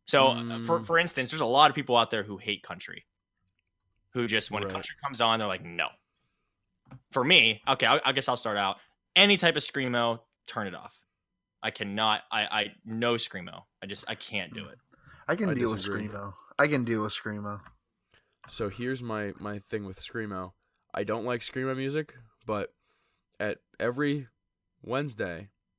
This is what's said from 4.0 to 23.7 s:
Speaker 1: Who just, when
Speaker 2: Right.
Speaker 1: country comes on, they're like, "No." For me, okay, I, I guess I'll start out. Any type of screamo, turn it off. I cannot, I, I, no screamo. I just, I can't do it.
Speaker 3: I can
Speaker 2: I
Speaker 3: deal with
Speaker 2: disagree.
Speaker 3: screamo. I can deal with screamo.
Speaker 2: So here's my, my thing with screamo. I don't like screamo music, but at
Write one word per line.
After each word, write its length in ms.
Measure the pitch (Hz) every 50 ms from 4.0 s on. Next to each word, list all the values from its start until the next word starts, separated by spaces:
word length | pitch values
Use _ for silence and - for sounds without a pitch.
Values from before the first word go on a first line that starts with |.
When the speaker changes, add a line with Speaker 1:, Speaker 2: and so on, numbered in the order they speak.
| _ _
Speaker 1:
Who 180 | - 123 120 107
just, 240 | 110 110 - -
when 100 | 107 104
Speaker 2:
Right. 100 | 101 95
Speaker 1:
country 220 | 92 95 - - - - -
comes 160 | 139 131 113
on, 200 | 117 113 113 113
they're 80 | 110 101
like, 160 | 92 90 82
"No." 240 | 85 87 85 76 - - _ _ _ _ _ _ _ _ _ _ _ _ _ _ _ _ _ _ - 135 - _ _
For 140 | - 135 123
me, 360 | 156 185 151 113 113 107 110 -
okay, 200 | 139 131 - -
I, 140 | 113 135 151 -
I 80 | 135
guess 160 | 131 135 - -
I'll 80 | 127
start 200 | 117 - 113 104
out. 200 | 101 98 95 101 - - _ _ _ _ _ -
Any 200 | 180 202 202 202
type 200 | - 180 165 165
of 60 | 151
screamo, 580 | - - - 143 131 123 120 120 117 117 113 113 - _ _ _ _
turn 220 | - - 113 104 95
it 60 | 85
off. 180 | - - - - _ _ _ _ _ _ _ _ _ _ _ _ _
I 80 | - 110
cannot, 540 | - - 107 101 101 107 110 110 107 - - -
I, 100 | - 107
I, 300 | 104 - - 107 104 107 - _ -
no 300 | 110 113 113 120 120 120
screamo. 480 | 113 - - - 92 87 - - - - _ _ -
I 40 | 101
just, 180 | 95 98 - -
I 100 | - 117
can't 360 | - - - 110 98 90 78
do 140 | - - 98
it. 100 | 71 67 - _ _ _ _ _ - - - -
Speaker 3:
I 80 | - 165
can 140 | 208 214 180
Speaker 2:
I 60 | 147
Speaker 3:
deal 160 | 123 120 110
with 80 | 110 101
Speaker 2:
disagree. 300 | 95 101 98 107 107 104
Speaker 3:
screamo. 260 | 101 101 101 101 - - - - - -
I 80 | 143
can 180 | 151 147 131 120
deal 160 | 117 113 110
with 120 | 107 104 -
screamo. 480 | - - 110 107 104 104 104 104 101 - - _ _ _ _ _ _ _ _ _ _ _ _ _ _ - -
Speaker 2:
So 200 | - - 110 98
here's 340 | - - 120 127 131 123
my, 300 | 123 117 110 107 104 101 - -
my 200 | 95 104 104 101
thing 260 | - - 113 107 101
with 120 | 95 92 -
screamo. 540 | - - - 117 110 104 98 92 92 90 - _ _ _ _ _ _ _
I 120 | - - 104
don't 200 | 104 107 117 107
like 160 | 123 123 113
screamo 340 | - - - 131 131 135 131
music, 420 | 131 135 135 143 156 151 - - 123 113 - _ _ -
but 300 | 110 107 101 95 - _ _ _ _ _ _ _ _ _ _ _ _ _ -
at 200 | 104 104 - - _ _